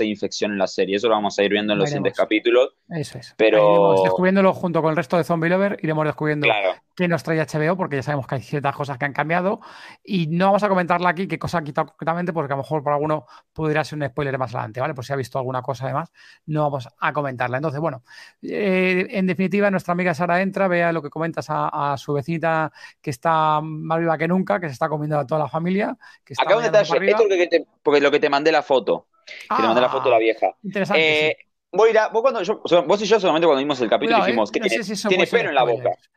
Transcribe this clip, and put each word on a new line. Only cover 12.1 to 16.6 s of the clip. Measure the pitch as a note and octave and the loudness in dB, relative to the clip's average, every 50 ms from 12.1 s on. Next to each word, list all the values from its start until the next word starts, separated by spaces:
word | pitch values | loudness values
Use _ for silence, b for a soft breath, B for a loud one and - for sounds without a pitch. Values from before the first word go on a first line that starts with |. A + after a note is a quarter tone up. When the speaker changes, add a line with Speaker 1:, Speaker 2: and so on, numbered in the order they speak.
| E3 F3 F3 E3 D#3+ | -4 -2 -4 -4 -4
Speaker 2:
porque | E3 C#3+ C3+ C#3+ | -4 -4 -4 -4
a | |
lo | C#3 C3+ | -6 -4
mejor | - D3+ D#3 C3 | -4 -6 -4 -2
para | D3 D3 | -2 -2
alguno | C#3+ D3+ D#3 D#3 D3+ D3+ B B B B _ _ | 0 0 -2 -2 -4 -6 B B B B _ _
pudiera | - D#3+ D#3 D3+ D#3 C#3+ | -6 -4 -2 0 -2 -2
ser | - D#3 D3+ | -4 -6 -6
un | C#3+ C3 | -8 -6
spoiler | - - D3 C3+ C3 C3 | -4 -4 -4 -4 -2 -4
más | C3 A#2+ A#2+ | -6 -6 -6
adelante, | B2+ A#2+ A2+ G#2+ B2 | -8 -8 -8 -6 -6
¿vale? | B2+ D#3 D3+ | -6 -6 -6
Por | C3 A#2+ | -8 -8
si | - C#3 | -6 -6
ha | |
visto | C#3 B2+ - - C3+ | -6 -6 -6 -6 -6
alguna | B2+ B2 B2+ B2+ | -6 -4 -6 -6
cosa | B2+ - C3+ B2 C3 | -6 -6 -8 -6 -6
además, | C3 C3 C#3+ E3+ - b b b b b b b | -6 -6 -6 -8 -8 b b b b b b b
no | - D3+ D3+ | -4 -2 0